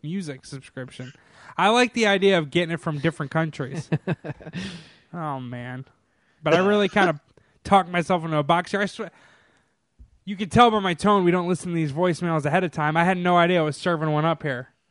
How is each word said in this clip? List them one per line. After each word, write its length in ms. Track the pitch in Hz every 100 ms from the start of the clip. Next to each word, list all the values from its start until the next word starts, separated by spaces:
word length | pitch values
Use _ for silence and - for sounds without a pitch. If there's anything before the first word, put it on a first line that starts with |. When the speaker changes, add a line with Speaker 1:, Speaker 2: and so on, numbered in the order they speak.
Speaker 1:
Music 420 | 151 190 165 131
subscription. 680 | - 139 - - 123 - 127 - _ _ - -
I 120 | 185
like 260 | 233 247
the 140 | - 214
idea 280 | 202 196 190
of 140 | 151
getting 220 | 170 170
it 60 | 165
from 180 | - 151
different 320 | 160 156 143
countries. 560 | 165 160 - 131 147 -
Speaker 2:
<laughs> 40 | - - 175 226 240 - 170 190 175 160 _ _ 175
Speaker 1:
Oh, 220 | 156 135
man. 460 | 123 123 120 127 135 _ _ _ _ _
But 120 | 156
I 40 | 165
really 300 | 190 208 202
kind 200 | 208 185
of 120 | 151 _ _ _ _
talked 260 | - 196 175
myself 360 | 180 165 180
into 120 | 160 156
a 60 |
box 300 | 143 170 180
here. 80 | 202
I 60 | 202
swear, 260 | - 202 _ _ _ _ _ _ _ _ _ - _
you 100 | -
could 160 | 196 202
tell 220 | 220 240
by 80 | 214
my 120 | 190
tone 280 | 170 202 208
we 80 | 175
don't 160 | 180 175
listen 220 | 180 180
to 60 | 170
these 160 | 156
voicemails 520 | 139 180 160 175 165
ahead 200 | 147 160
of 80 | 180
time. 240 | - 151 156
I 80 |
had 120 | 170 185
no 200 | 180 175
idea 240 | 170 180
I 20 |
was 140 | 156 143
serving 340 | - 165 156
one 140 | 151
up 180 | 156 160
here. 280 | 151 127 123 _ _